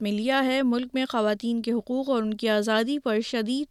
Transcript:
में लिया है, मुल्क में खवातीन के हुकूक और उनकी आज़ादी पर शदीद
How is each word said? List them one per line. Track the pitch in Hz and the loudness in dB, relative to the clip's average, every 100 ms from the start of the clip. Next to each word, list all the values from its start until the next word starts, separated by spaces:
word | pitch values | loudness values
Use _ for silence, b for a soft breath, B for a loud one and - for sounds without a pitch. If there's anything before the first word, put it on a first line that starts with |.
में | 208 | -2
लिया | 208 247 269 | -2 0 2
है, | 262 262 | 2 2
मुल्क | 254 240 254 | 2 0 -2
में | 262 262 | -2 -2
खवातीन | 240 214 208 233 233 | 0 0 0 -2 -2
के | 226 | -2
हुकूक | 233 - 254 269 | -2 -2 -2 0
और | 240 | 0
उनकी | 214 214 226 | 0 -2 0
आज़ादी | 214 214 220 226 285 | 2 2 2 2 -2
पर | 254 214 | 0 0
शदीद | 226 233 214 262 294 | 0 -2 -2 -2 -2